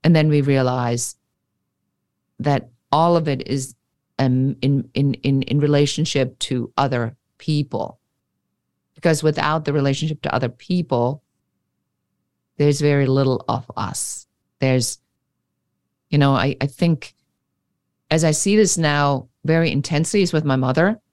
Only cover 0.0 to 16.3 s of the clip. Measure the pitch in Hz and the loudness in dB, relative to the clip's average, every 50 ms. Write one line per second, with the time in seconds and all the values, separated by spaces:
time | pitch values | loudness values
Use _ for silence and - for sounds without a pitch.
0 | - 156 170 160 151 156 147 147 139 139 139 135 131 127 127 127 120 120 117 120 | 4 4 4 4 4 4 2 2 2 2 2 2 2 0 0 -2 -2 -2 -2 -4
1 | - - - _ _ _ _ _ _ _ _ _ _ _ _ _ _ _ _ _ | -4 -8 -10 _ _ _ _ _ _ _ _ _ _ _ _ _ _ _ _ _
2 | _ _ _ _ _ _ _ _ 120 147 143 135 - - _ _ _ _ - 151 | _ _ _ _ _ _ _ _ -2 -2 -2 -2 -2 -8 _ _ _ _ 0 2
3 | 165 175 175 165 160 151 139 127 - - 135 139 131 - - _ _ _ _ _ | 2 2 2 2 0 -2 -4 -4 -4 -6 -6 -6 -6 -8 -14 _ _ _ _ _
4 | _ _ _ - 135 131 127 127 131 139 - - - 135 139 139 - - _ - | _ _ _ -2 0 0 2 2 0 -2 -2 -2 -2 0 0 0 -2 -4 _ -2
5 | 143 139 131 - - 139 139 135 - - - 147 143 143 147 143 147 143 - - | -2 -2 -2 -2 -2 0 0 0 -2 -2 0 0 2 2 4 2 2 2 0 -4
6 | 156 - - 139 131 127 - _ - - 135 127 117 - _ - 139 135 131 120 | -4 -2 0 -2 -2 -2 -4 _ -6 -4 -4 -4 -4 -4 _ -2 -2 0 0 -2
7 | 117 113 - _ _ _ _ _ - - 156 147 143 147 - 104 - - - _ | -4 -4 -8 _ _ _ _ _ -6 -2 -2 -2 -2 -4 -4 -6 -6 -8 -10 _
8 | _ _ _ _ _ _ _ _ _ _ _ _ _ _ _ _ _ _ _ - | _ _ _ _ _ _ _ _ _ _ _ _ _ _ _ _ _ _ _ -2
9 | - 175 160 151 156 156 151 - - 151 156 160 156 - 143 151 139 139 135 - | 0 0 0 2 2 0 0 2 0 0 0 -2 -2 -2 -2 0 0 0 0 -2
10 | 156 160 151 - - - - 123 127 117 - _ - - 180 180 170 - 135 120 | -4 -6 -6 -6 -6 -4 -2 -2 -2 -4 -6 _ -8 -4 -4 -4 -2 -2 -2 0
11 | 120 123 139 147 _ _ _ _ _ _ _ _ _ _ _ _ _ _ _ _ | 0 -2 -4 -6 _ _ _ _ _ _ _ _ _ _ _ _ _ _ _ _
12 | _ _ _ _ _ _ _ _ _ _ _ - 147 147 143 143 151 147 143 143 | _ _ _ _ _ _ _ _ _ _ _ 0 2 2 2 2 2 2 2 2
13 | 139 131 135 135 135 131 127 - - - 120 120 - _ - - - 92 - - | 2 2 2 2 2 2 0 -2 -2 -4 -4 -4 -6 _ -8 -8 -8 -6 -6 -8
14 | - - - - - _ _ _ _ _ _ _ 135 131 131 131 120 - - _ | -8 -10 -10 -14 -16 _ _ _ _ _ _ _ 0 2 2 2 0 -2 -8 _
15 | _ _ _ _ _ _ _ _ _ _ _ _ _ _ _ _ _ _ _ _ | _ _ _ _ _ _ _ _ _ _ _ _ _ _ _ _ _ _ _ _
16 | _ _ - 147 143 139 | _ _ 0 2 4 4